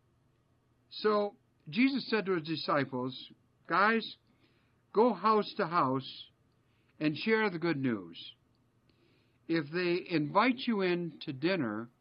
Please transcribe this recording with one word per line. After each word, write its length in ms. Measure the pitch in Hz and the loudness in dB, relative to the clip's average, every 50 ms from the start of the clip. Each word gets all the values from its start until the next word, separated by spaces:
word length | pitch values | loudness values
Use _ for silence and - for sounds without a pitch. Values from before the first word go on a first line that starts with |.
| _ _ _ _ _ _ _ _ _ _ _ _ _ _ _ _ _ - | _ _ _ _ _ _ _ _ _ _ _ _ _ _ _ _ _ -18
So 420 | - - - 214 214 208 208 202 - _ _ _ _ _ - 156 | -8 -2 0 2 2 2 2 0 -4 _ _ _ _ _ -16 -6
Jesus 380 | 147 214 262 269 277 233 - - | 0 2 2 2 2 0 -2 -2
said 180 | 233 214 185 | -2 -2 0
to 60 | 190 185 | 0 -2
his 140 | 170 151 | -2 -2
disciples, 840 | 165 160 139 - 190 165 143 135 135 127 123 127 131 131 - - - - _ _ _ _ _ _ | -4 -6 -4 -2 0 0 0 0 0 -4 -6 -6 -6 -8 -10 -16 -18 -20 _ _ _ _ _ _
"Guys, 500 | - 165 180 202 214 226 226 - - - - _ _ _ _ _ _ _ _ _ _ _ _ _ _ | -2 2 2 4 4 2 0 -2 -6 -14 -20 _ _ _ _ _ _ _ _ _ _ _ _ _ _
go 220 | - 190 233 247 202 | 2 4 4 4 4
house 380 | 170 190 220 220 208 202 - - | 2 2 4 4 4 2 0 -2
to 100 | - 190 | -4 -4
house 640 | 156 175 175 143 131 131 135 131 - - - - - _ _ _ _ _ _ _ _ _ _ _ _ _ - | 0 2 2 2 2 0 -2 -4 -6 -12 -16 -18 -20 _ _ _ _ _ _ _ _ _ _ _ _ _ -4
and 180 | 156 151 156 | -2 -2 -2
share 320 | - - 220 220 220 214 208 | -2 0 2 2 2 2 0
the 80 | 175 | 0
good 240 | 165 165 170 160 139 | 0 0 0 0 0
news. 540 | 131 127 113 98 87 82 82 - - - - _ _ _ _ _ _ _ _ _ _ _ _ _ _ _ _ _ _ _ _ _ _ | 0 0 0 -2 -4 -10 -16 -16 -16 -18 -20 _ _ _ _ _ _ _ _ _ _ _ _ _ _ _ _ _ _ _ _ _ _
If 240 | - 165 165 143 139 | -2 -2 -2 -2 -2
they 340 | 165 180 180 175 175 185 - 185 175 | -4 -2 0 0 0 -2 -2 -2 -2
invite 440 | 156 151 147 156 196 226 269 240 254 - | 0 0 2 2 4 4 4 2 0 0
you 140 | 247 220 196 | 0 0 2
in 320 | 190 180 175 175 175 160 - - | 2 2 0 0 -2 -4 -8 -10
to 120 | - 156 135 | -10 -10 -6
dinner, 560 | 127 147 180 196 170 127 110 104 107 117 117 _ _ | -2 0 0 0 0 0 -2 -2 -4 -6 -10 _ _